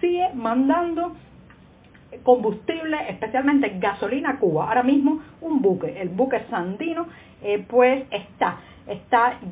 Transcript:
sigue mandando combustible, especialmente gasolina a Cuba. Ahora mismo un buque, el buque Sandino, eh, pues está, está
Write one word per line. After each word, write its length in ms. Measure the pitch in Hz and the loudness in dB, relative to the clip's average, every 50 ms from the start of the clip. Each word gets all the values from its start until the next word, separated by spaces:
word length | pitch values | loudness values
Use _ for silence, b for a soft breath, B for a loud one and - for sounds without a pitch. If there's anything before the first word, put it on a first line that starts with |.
sigue 300 | - 349 349 349 359 - - | -2 0 0 0 0 -2 -2
mandando 800 | 254 226 226 233 254 269 269 311 339 349 339 330 320 339 349 - - - - - - - - - - - - - - - - - - - - - - - | -4 -4 0 2 2 4 4 2 2 0 0 -2 -4 -4 -6 -6 -12 -18 -20 -20 -20 -20 -20 -20 -20 -20 -20 -20 -20 -20 -20 -20 -20 -20 -20 -20 0 4
combustible, 760 | - 247 247 214 220 - - - - 330 330 320 320 311 302 - - | 4 4 6 4 0 -2 -2 -4 -4 -4 -4 -4 -4 -4 -4 -4 -6
especialmente 720 | 185 - - 214 - 254 269 285 294 277 277 208 196 185 | -8 -8 -6 -4 -2 0 2 4 4 4 2 0 -2 -2
gasolina 500 | 175 208 202 - - 202 233 277 302 302 | -2 -2 -2 -2 -4 -4 -2 -2 -2 -2
a 80 | 247 - | -2 0
Cuba. 300 | - 185 156 156 - - | 0 0 2 0 -2 0
Ahora 140 | 220 247 247 | 0 2 2
mismo 380 | 254 285 285 - 285 311 B B B B - | 4 4 4 4 2 0 B B B B -14
un 200 | - 330 311 269 | -6 -2 0 2
buque, 400 | 196 196 185 - 170 156 - 185 | 2 2 2 0 -2 -6 -6 -8
el 100 | 190 175 | -8 -6
buque 340 | 170 190 254 269 262 240 - - | -2 0 0 0 0 -2 -4 -4
Sandino, 560 | 240 196 175 180 294 311 320 339 330 330 339 B B B B B B - - | -6 -6 -4 -6 -6 -6 -6 -6 -6 -6 -8 B B B B B B -10 -4
eh, 220 | 208 202 208 190 - | -4 -2 -2 -4 0
pues 360 | - 247 247 254 262 277 262 - | 4 4 6 6 4 2 -2 -6
está, 480 | - 202 190 - - - - 180 175 B B B B B B | -8 -10 -10 -12 -6 -4 -2 -2 -2 B B B B B B
está 540 | - 208 - - - - 233 233 247 247 - - 185 | -12 -12 -12 -4 0 2 2 2 2 0 -4 -10 -10